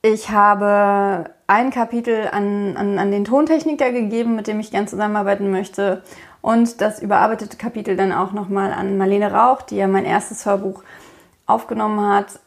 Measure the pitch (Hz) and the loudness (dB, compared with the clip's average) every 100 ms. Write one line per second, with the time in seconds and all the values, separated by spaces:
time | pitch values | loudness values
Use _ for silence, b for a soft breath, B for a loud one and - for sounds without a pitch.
0 | 220 214 214 214 208 202 208 202 202 202 | 2 0 0 4 4 4 2 4 4 2
1 | 196 185 160 _ - 202 262 254 226 240 | 0 -2 -6 _ 0 2 2 -2 -2 -2
2 | 233 220 214 202 202 202 202 - 202 196 | -2 -2 0 -2 -2 -2 -4 -2 -2 0
3 | 196 202 202 269 311 320 311 302 262 247 | 0 0 2 2 4 2 0 0 0 0
4 | 214 226 233 220 208 214 214 196 202 - | -2 -2 0 -2 -2 -6 -4 -4 -4 -2
5 | 208 214 202 196 196 190 190 - 202 185 | -2 0 0 0 0 -2 -4 -2 -2 -2
6 | B B B B 220 226 233 - 214 214 | B B B B 0 2 2 0 -4 -2
7 | 196 196 214 220 208 - 226 214 208 185 | 0 2 2 0 -8 -10 -10 -8 -4 0
8 | 190 175 185 208 190 196 196 - 196 196 | 0 0 -2 -4 -4 -2 -2 -4 -2 0
9 | 190 202 208 190 240 262 - 208 196 196 | 2 2 2 2 2 2 -2 -2 2 2
10 | - 208 - 220 208 202 196 - B B | 2 -2 -2 -8 -2 -2 -2 -8 B B
11 | B B B B - 226 - 220 214 214 | B B B B -2 -2 0 -4 -2 0
12 | 208 202 202 - | 2 0 0 -16